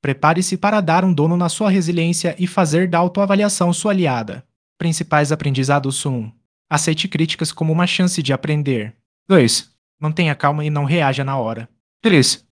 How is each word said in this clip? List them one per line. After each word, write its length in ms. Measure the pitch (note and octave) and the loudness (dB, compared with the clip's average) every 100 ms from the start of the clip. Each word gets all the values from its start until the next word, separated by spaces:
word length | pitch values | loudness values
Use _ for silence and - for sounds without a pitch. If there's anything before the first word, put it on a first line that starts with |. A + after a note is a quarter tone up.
Prepare-se 560 | D3 C3+ D3+ E3 F3+ F#3 | -4 0 2 2 0 -2
para 240 | G3+ G#3+ | 0 0
dar 220 | E3+ E3 | 2 2
um 100 | F#3 | 2
dono 240 | D#3+ D#3 F3 | 2 2 2
na 120 | F3 | 0
sua 200 | - G#3+ | 0 2
resiliência 680 | F#3+ E3 E3+ E3 F3 F3 - | 2 0 0 0 0 -2 -2
e 80 | F3+ | -2
fazer 400 | - E3+ D#3 F#3 | 0 2 2 2
da 100 | E3+ | 2
autoavaliação 760 | F3+ F3+ G3 G3 G#3 - F3 | 0 0 0 2 0 0 0
sua 180 | F3 G#3+ | 0 0
aliada. 520 | G3 E3 B2 G#2+ A2 - _ _ _ | 0 0 -2 -6 -12 -16 _ _ _
Principais 540 | E3 D#3+ E3+ D3+ D3 | -4 -4 0 0 2
aprendizados: 760 | D3+ C#3+ C3 C3 C#3+ C3+ C3+ D3 | -2 -2 -2 0 0 0 -4 -4
um. 260 | B2+ A2 - _ _ _ | -6 -8 -14 _ _ _
Aceite 380 | D3+ D#3 D#3 F#3+ | -2 -2 -2 -4
críticas 440 | D3+ D#3+ - D#3 | -2 -2 -2 -6
como 220 | - D#3+ | -4 -2
uma 140 | D#3+ F3 | 0 0
chance 340 | - F3+ F3+ | 0 0 0
de 120 | C3+ | -2
aprender. 640 | C3+ - D3+ C#3 B2 G#2+ - _ _ _ | -2 -2 -2 -2 -2 -4 -12 _ _ _
Dois. 440 | F#3+ A#2+ - - _ _ _ | 4 4 2 -6 _ _ _
Mantenha 360 | D3+ D#3 E3+ C#3+ | -4 0 -2 0
calma 300 | C#3+ D3+ D3+ | 0 0 -2
e 40 | |
não 160 | D3 C#3 | -2 0
reaja 380 | E3+ C#3+ C3+ | 0 0 0
na 140 | C3+ C3+ | -4 -4
hora. 320 | A2 A2+ A#2+ _ _ _ | -4 -6 -12 _ _ _
Três. 440 | A3+ F3 B2+ - _ | 2 4 4 0 _